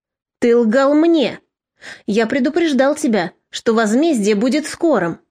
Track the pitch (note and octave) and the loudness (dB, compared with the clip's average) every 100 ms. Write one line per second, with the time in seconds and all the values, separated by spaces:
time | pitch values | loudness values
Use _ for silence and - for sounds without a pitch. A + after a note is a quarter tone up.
0 | _ _ _ _ A#3+ A#3+ A3+ B3+ C4+ D4 | _ _ _ _ 2 2 2 2 2 2
1 | E4 E4 G#3+ - _ _ _ _ - - | 2 2 0 -4 _ _ _ _ -20 -14
2 | - G#3 A3+ C4+ C4 D#4+ E4+ C4 C4+ D4 | -4 -2 -2 -2 -2 0 0 0 0 0
3 | D4 G#3+ E3 - _ - - A3 A3 A#3 | -2 -2 -4 -8 _ -6 -2 0 0 0
4 | E4 C4 G3 G#3 B3+ C#4+ D4+ - E4 B3 | 0 0 0 0 0 -2 -4 -4 0 0
5 | E3+ - _ | -2 -6 _